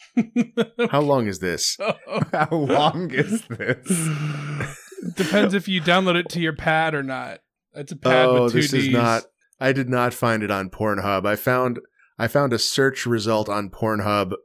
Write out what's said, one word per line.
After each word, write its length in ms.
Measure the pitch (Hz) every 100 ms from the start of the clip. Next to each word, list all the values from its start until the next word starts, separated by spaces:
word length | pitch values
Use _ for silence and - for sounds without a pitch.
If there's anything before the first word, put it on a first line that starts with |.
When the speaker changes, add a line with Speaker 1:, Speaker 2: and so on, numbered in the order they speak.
| - 240 220
Speaker 1:
<laughs> 600 | 240 233 240 220 - 240
Speaker 2:
How 100 | 143
long 280 | 143 135 104
is 100 | 90
this? 380 | 92 80 - - 208 -
Speaker 1:
<laughs> 280 | - 202 -
Speaker 3:
How 160 | 170 151
long 600 | 165 135 143 151 160 180
is 300 | 131 190 226 -
this? 400 | 117 107 127 - 170 160 147 151 147 147 143 - - - - 175
Speaker 1:
Depends 400 | 180 160 202 202
if 140 | 196 202
you 120 | 185
download 360 | 170 185 185 175
it 120 | 175
to 100 | 170
your 140 | 160
pad 400 | 143 165 160 160
or 80 | 147
not. 340 | 135 131 123 - _ _ _
That's 180 | 147 139
a 40 | 139
pad 300 | 127 127 127
Speaker 2:
Oh, 180 | 123
Speaker 1:
with 80 | 120
two 80 | 120
Speaker 2:
this 100 | 143
is 120 | 135 135
Speaker 1:
Ds. 60 |
Speaker 2:
not, 300 | 120 117 113 - _ _ -
I 120 | 135
did 160 | 135 127
not 240 | 123 123
find 280 | - 120 110
it 80 | 104
on 200 | 98 95
Pornhub. 560 | - 107 98 101 95 101
I 80 | 104
found, 420 | 131 127 127 117 - _ _ -
I 100 | 113
found 240 | 143 139
a 60 | 113
search 460 | - 135 135 131 123
result 420 | 113 104 110 104
on 220 | 104 98
Pornhub, 600 | - 110 107 104 104 92 98